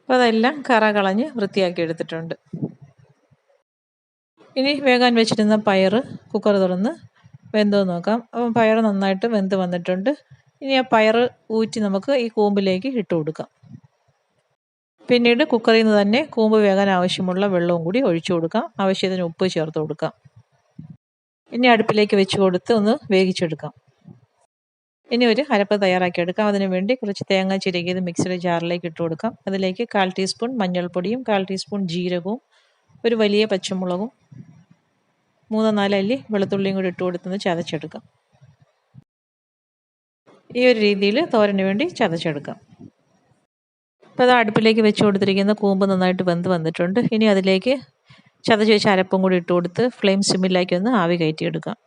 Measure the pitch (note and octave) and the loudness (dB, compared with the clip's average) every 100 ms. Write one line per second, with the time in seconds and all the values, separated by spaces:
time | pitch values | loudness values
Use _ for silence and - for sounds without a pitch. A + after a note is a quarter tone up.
0 | - C4 A#3+ A3 A#3+ D4 C4 A3+ G#3+ G#3 | 0 2 4 4 0 -2 0 2 4 2
1 | G3 G3 D4+ B3+ G3 G3+ F#3 F3 E3 E3 | 0 0 -2 -4 -4 -2 -2 -2 -4 -4
2 | E3 E3 E3 - _ E3 - - - _ | -8 -10 -10 -14 _ -10 -10 -12 -20 _
3 | _ _ _ _ _ _ _ _ _ _ | _ _ _ _ _ _ _ _ _ _
4 | _ _ _ _ - C4+ C4+ C#4+ C#4 B3 | _ _ _ _ -10 -4 -2 0 2 4
5 | B3 A#3 A3 - G#3+ G#3+ G#3+ F#3+ F#3+ G#3+ | 4 2 0 0 2 2 2 2 2 0
6 | C#4 - _ G#3+ G#3 G3+ F#3 F3+ G#3+ E4 | -4 -14 _ -2 0 2 0 0 -4 -6
7 | - _ _ - - A3 G#3 G3+ F#3+ F3 | -16 _ _ -20 -6 0 2 2 0 -2
8 | F3 A3+ A#3+ A#3 A#3+ A#3 A3 A3 A3 G3 | -2 -4 -4 -6 -2 2 2 4 2 0
9 | G3 F#3+ A#3 A3 F#3+ F#3+ F3+ F3 F3 F#3 | 0 0 0 -2 0 -2 -2 -4 -4 -2
10 | G3+ D4 _ - _ _ C4+ C4+ C4 A3+ | -2 -4 _ -20 _ _ -2 -2 2 2
11 | A3 A3+ B3 - _ A3 A3 A3+ G#3 F#3+ | 4 2 0 -4 _ -2 -2 -2 -2 -2
12 | G3 C#4 A#3 A3 G#3 G3+ G3 F#3 B3+ B3+ | 0 -2 0 0 2 2 0 -2 -2 -4
13 | F3+ E3+ D#3 D#3 - _ _ - _ _ | -2 -2 -4 -8 -14 _ _ -20 _ _
14 | _ _ _ _ _ _ _ _ _ _ | _ _ _ _ _ _ _ _ _ _
15 | - B3 A#3+ A#3+ D#4 A#3 A3+ A3+ A3 G#3 | 0 2 4 2 2 0 4 4 4 4
16 | G3+ A3+ D4+ - A3 A3 G#3 F#3+ G3 F#3 | 2 0 -2 0 2 4 4 4 2 2
17 | F3+ - F#3 F3+ G3+ F3+ F3 F3 E3 G#3+ | 0 -2 -4 -2 0 0 0 -2 0 0
18 | C4 E3 D#3+ F3 E3 A3 D#4+ - F#3+ F#3+ | 0 -2 -2 -2 -2 -4 -6 -4 -2 0
19 | F#3 F#3 F3 E3 F#3 F3+ D#3 D#3+ D#3 D#3 | -2 -4 -6 -2 -4 -2 -4 -6 -6 -6
20 | D#3 - _ _ _ _ _ - - - | -8 -8 _ _ _ _ _ -20 -20 -20
21 | _ _ _ _ _ A#3 B3 A3+ A3 G#3+ | _ _ _ _ _ 0 4 4 4 2
22 | G#3 G3+ F#3+ - F#3+ F3+ - A#3 G#3 C4 | 2 2 2 2 0 0 0 0 2 -2
23 | - F#3+ F#3 F#3 F3 D#3 D3 - _ _ | 0 2 2 0 -4 -6 -12 -16 _ _
24 | - - _ _ _ _ _ _ _ _ | -20 -20 _ _ _ _ _ _ _ _
25 | _ A#3+ A#3+ A3 D4 A3 - G#3 F#3+ F3+ | _ 2 2 2 2 0 2 2 2 2
26 | F3+ F3 E3+ F#3 G#3+ G3+ G3 F#3 G3 C4 | 0 -2 -4 0 0 0 -2 -2 -2 -2
27 | G#3 G3+ - F#3+ F#3+ F#3+ F#3+ F3+ F3 F#3 | -4 -8 -2 0 0 -2 -2 -4 -4 -4
28 | F3+ E3+ F#3 F3+ F3+ E3+ E3+ F3 F3 D#3+ | -4 -4 -4 -2 -2 -2 -2 -4 -6 -6
29 | E3+ D#3+ A3 - - F#3+ F#3 F#3 A#3 G#3 | -6 -4 -8 -8 -8 -4 -4 -4 -4 0
30 | F#3 F#3 F#3+ - A#3 C4 F#3 F3+ F3 F3+ | -2 -2 -6 -4 -6 -4 -2 -2 -4 -6
31 | F3+ B3 A#3+ G3+ F#3+ F#3+ - G3+ F#3 E3+ | -4 -6 -2 -2 -2 -8 -8 -8 -6 -4
32 | F3+ F3 F3 A#3+ _ _ _ _ _ _ | -4 -4 -6 -10 _ _ _ _ _ _
33 | A#3 A3+ G#3+ G3+ G#3+ G3 - F#3 F#3 F3+ | -2 0 2 2 0 -2 -4 -6 -4 -4
34 | A3+ _ _ - - - _ _ _ _ | -6 _ _ -20 -20 -20 _ _ _ _
35 | _ _ _ _ _ G#3+ A3 G#3 G3 G3+ | _ _ _ _ _ 0 0 2 2 0
36 | G3 C4+ - G#3+ G3 G3 G3 F#3+ F#3 F3+ | 0 -4 -2 -4 -2 -2 -2 -2 -4 -4
37 | F#3 F3+ F3+ F#3+ G3+ E3+ E3 D#3 D#3 - | -6 -6 -8 -6 -2 -4 -4 -8 -10 -16
38 | _ _ _ _ - _ _ _ _ - | _ _ _ _ -20 _ _ _ _ -20
39 | _ _ _ _ _ _ _ _ _ _ | _ _ _ _ _ _ _ _ _ _
40 | _ _ _ _ _ A#3+ B3+ A3+ G#3 G3+ | _ _ _ _ _ 2 2 4 2 2
41 | G3+ A3+ E4 A3+ G#3 G3 F#3+ G3+ E4 - | 2 0 0 2 2 2 0 0 -2 0
42 | G#3 E3 E3+ D3 - - _ - - _ | -2 0 -4 -6 -10 -16 _ -20 -20 _
43 | _ _ _ _ _ _ _ _ _ _ | _ _ _ _ _ _ _ _ _ _
44 | _ - B3 B3 A3 A3 A3 A3+ G#3+ G#3 | _ 0 2 4 2 2 2 4 2 4
45 | G#3+ G3 G3 G3 G3 G#3 G3+ G3 G3 F#3+ | 2 2 0 0 0 0 0 0 0 2
46 | F#3 F#3 F#3 E3+ F3+ F3 D#3+ E3 F3 G3+ | 0 0 0 -2 0 -2 -2 -2 -2 0
47 | A#3+ A3 A3 G3 F#3+ F#3+ G#3+ C4+ - _ | 0 2 2 4 2 0 0 -4 -6 _
48 | _ - _ _ - A3 G#3+ G#3+ G#3+ F#3 | _ -20 _ _ 0 2 4 4 4 2
49 | F#3 F#3+ F#3+ F#3 E3+ F3 F3 - A#3+ - | 2 0 2 0 2 -2 0 -2 -4 0
50 | G3+ F#3+ G3 F#3 F#3 F3+ F3+ F3 G#3 B3+ | 0 2 0 0 0 0 0 -2 0 2
51 | E3+ F3 D#3+ D#3 E3 D#3+ D#3+ - | 2 0 0 -2 -6 -6 -8 -12